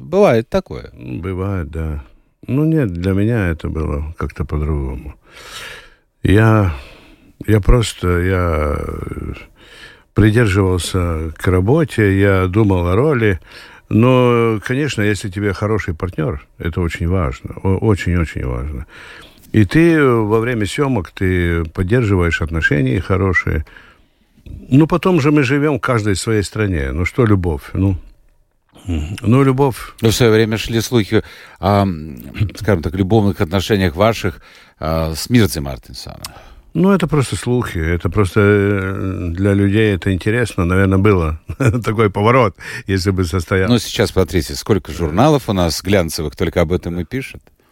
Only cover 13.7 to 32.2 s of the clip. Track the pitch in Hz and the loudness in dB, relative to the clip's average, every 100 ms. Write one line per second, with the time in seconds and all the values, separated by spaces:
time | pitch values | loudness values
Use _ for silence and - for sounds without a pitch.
13.7 | - _ 107 123 127 123 117 113 107 - | -20 _ 2 4 4 4 2 2 -2 -4
14.7 | 131 147 107 104 101 104 98 101 92 104 | -4 -4 -2 -2 -2 -4 -4 -4 -2 -2
15.7 | 107 - 80 90 - 107 69 - _ 76 | -4 -4 -6 -6 -4 -4 -6 -12 _ -6
16.7 | 92 85 - 85 95 71 64 - - 95 | -2 -4 -2 -2 0 -2 -6 -12 -6 -2
17.7 | 95 110 95 90 87 80 - 64 60 73 | 0 2 0 0 0 -2 -4 -6 -6 -6
18.7 | 65 - - - - - _ - 107 98 | -8 -12 -18 -20 -20 -20 _ -2 0 2
19.7 | 156 170 160 135 117 104 113 117 117 101 | 4 4 4 4 2 2 0 0 -2 -4
20.7 | - 139 120 82 - 95 90 85 85 80 | -2 -2 -2 -4 -4 0 0 0 0 -4
21.7 | - 92 127 107 95 85 - 78 80 - | -4 0 2 2 2 0 -2 -4 -2 0
22.7 | 143 131 127 - 92 95 87 87 80 - | 0 0 -2 -2 0 0 0 -2 -4 -6
23.7 | - - _ _ _ _ _ - - - | -14 -20 _ _ _ _ _ -20 -18 2
24.7 | 131 156 180 190 175 143 151 131 143 151 | 4 4 2 2 2 4 2 2 0 0
25.7 | 131 - 117 104 92 117 107 92 110 104 | -2 0 0 0 -2 0 -2 -2 -4 -2
26.7 | 85 67 73 90 - 113 98 85 73 - | -2 -2 -2 -4 0 2 2 0 -4 -6
27.7 | 92 98 92 - - _ _ _ _ _ | -2 0 0 -8 -20 _ _ _ _ _
28.7 | - - 80 76 - 101 127 135 131 139 | -18 -8 -6 -6 -6 0 2 4 2 0
29.7 | - - - 113 - 117 110 110 110 - | -2 -14 0 0 4 4 4 2 -2 -2
30.7 | 113 - 123 - 110 - - - - 92 | -4 0 0 2 -2 -2 -18 -20 -6 0
31.7 | 101 98 80 78 64 | 2 2 -2 -10 -14